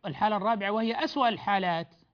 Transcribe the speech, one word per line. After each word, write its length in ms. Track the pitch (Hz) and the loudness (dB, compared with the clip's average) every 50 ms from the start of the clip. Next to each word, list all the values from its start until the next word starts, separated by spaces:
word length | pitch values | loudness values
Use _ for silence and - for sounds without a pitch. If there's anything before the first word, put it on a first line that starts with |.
| - | -8
الحالة 300 | 196 - - 208 214 214 | -8 -2 0 0 0 2
الرابعة 340 | 202 190 220 233 208 196 196 | 0 0 0 0 0 0 -2
وهي 340 | 208 220 226 226 233 - 311 | 0 0 0 0 -2 -2 -4
أسوأ 240 | - - 294 254 233 | -2 0 2 2 2
الحالات 640 | 214 156 - 208 202 196 185 180 170 165 165 - - _ _ _ | 2 0 0 0 0 2 2 0 0 -2 -4 -8 -14 _ _ _